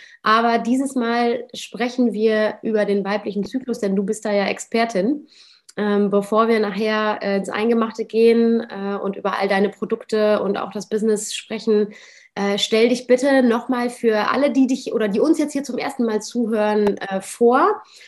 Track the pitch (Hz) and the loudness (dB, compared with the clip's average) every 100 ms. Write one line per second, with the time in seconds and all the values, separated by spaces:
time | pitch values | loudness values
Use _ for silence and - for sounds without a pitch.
0 | - - 214 220 233 233 - 262 277 269 | -20 -6 2 2 4 2 2 0 0 -2
1 | 233 233 240 233 - - - 202 247 240 | -2 0 0 -2 -6 -14 -12 -6 -4 0
2 | 240 202 220 214 214 214 - 220 202 202 | 0 2 2 2 0 -2 -2 0 2 0
3 | 196 202 214 196 196 262 254 233 202 196 | 0 -4 -4 -6 -4 -6 -6 -4 -2 0
4 | 202 214 220 202 196 202 - 226 233 196 | -2 -4 -2 0 0 -4 -4 -2 0 0
5 | 196 294 - _ - _ - - 208 208 | 0 -2 -6 _ -20 _ -14 -4 0 2
6 | 202 202 202 214 226 226 208 190 220 214 | 2 0 2 2 4 2 0 -2 -2 0
7 | 214 214 202 196 190 - 226 233 226 - | -2 -2 -2 -2 -2 -2 0 2 0 -4
8 | 220 220 233 233 233 233 226 196 196 202 | -4 2 4 6 4 2 -2 -8 -6 -4
9 | 196 196 196 - 196 196 196 - 202 220 | -6 -4 -4 -2 0 2 0 -2 -6 -6
10 | - 220 214 208 196 196 - 208 190 220 | -4 0 2 2 0 -4 -6 -8 -6 -2
11 | 220 208 208 - - 226 226 208 208 - | 0 0 -2 -10 -10 -6 0 2 0 -4
12 | - - _ - 202 202 - 220 233 240 | -20 -20 _ -6 -2 -2 0 2 4 2
13 | - 254 277 269 247 226 233 254 247 247 | 2 2 4 4 4 2 -2 -4 -4 -2
14 | 233 214 208 247 285 262 262 262 - 233 | 0 2 0 0 2 2 2 0 -4 -2
15 | 214 202 277 320 294 277 277 247 285 - | 0 2 2 2 0 -4 -6 -6 -6 -2
16 | 233 214 - 240 220 220 208 214 208 202 | -2 -2 -4 -4 -2 0 0 2 0 -2
17 | 196 190 - - 233 254 359 415 - - | -4 -6 -8 2 4 6 4 0 -6 -20